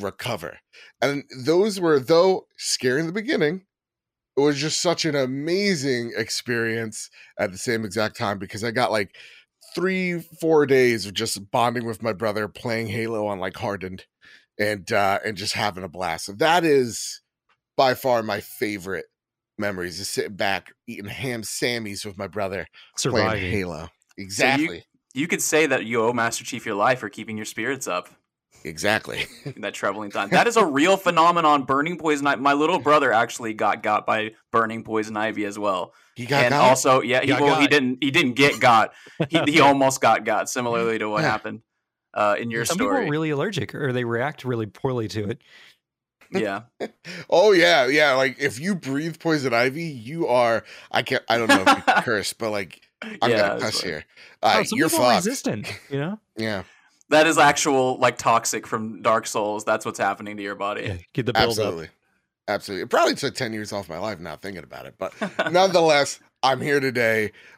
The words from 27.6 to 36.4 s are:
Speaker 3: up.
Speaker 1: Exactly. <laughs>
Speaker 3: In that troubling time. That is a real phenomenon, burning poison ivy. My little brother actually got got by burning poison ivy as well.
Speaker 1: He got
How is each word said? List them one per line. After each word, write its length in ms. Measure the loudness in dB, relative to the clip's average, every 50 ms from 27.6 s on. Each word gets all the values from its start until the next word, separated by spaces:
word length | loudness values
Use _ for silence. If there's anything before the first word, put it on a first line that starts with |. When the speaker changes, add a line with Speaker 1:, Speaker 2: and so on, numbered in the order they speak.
| -6 -4 -6 -6 -6
Speaker 3:
up. 220 | -6 -6 -6 -6 -10 _ _ _ _ _ _ _ _ _ _ -14
Speaker 1:
Exactly. 600 | -14 -10 -4 -2 0 0 0 -2 -6 -8 -8 -8 -10 -10
<laughs> 100 | -14 -14 -14 -12
Speaker 3:
In 60 | -8 -10
that 100 | -8 -8
troubling 380 | -4 -4 -4 -4 -4 -8 -8
time. 180 | -6 -6 -4 0
That 160 | 2 2 2
is 100 | 4 4 4
a 60 | 2
real 300 | 4 4 2 4 4 4 2
phenomenon, 640 | 2 0 2 4 4 4 4 4 4 4 4 4 2
burning 320 | 0 0 0 0 -2 -4 -4
poison 280 | -2 0 0 0 0
ivy. 160 | 0 0 2 2
My 100 | 2 2
little 260 | 2 2 2 0 0
brother 340 | 2 4 4 6 6 4 4
actually 420 | 4 2 2 -2 -8 -6 -6 -4
got 280 | -2 0 0 0 0 0
got 220 | 0 0 0 0
by 260 | 0 -2 -2 -2 -4 -8 _ _ _ 0
burning 300 | 0 0 0 -2 -8 -8
poison 320 | -4 -2 -2 -2 -2 -4
ivy 300 | -2 -2 -2 -2 -4 -6
as 120 | -6 -4 -2
well. 360 | 0 0 0 0 -2 -6 _ _ _ _ _
Speaker 1:
He 100 | -10 -4
got 160 | 0 2 2